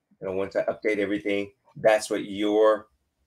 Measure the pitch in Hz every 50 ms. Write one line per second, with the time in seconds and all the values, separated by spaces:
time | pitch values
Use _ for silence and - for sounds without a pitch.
0 | _ _ _ _ 98 95 92 95 98 98 - 104 - - - - - 110 107 101
1 | 101 95 104 104 - 101 101 101 101 101 _ _ _ _ _ 143 - 110 107 107
2 | - - 107 98 101 104 98 101 104 104 104 107 110 110 107 104 - _ _ _
3 | _ _ _ _ _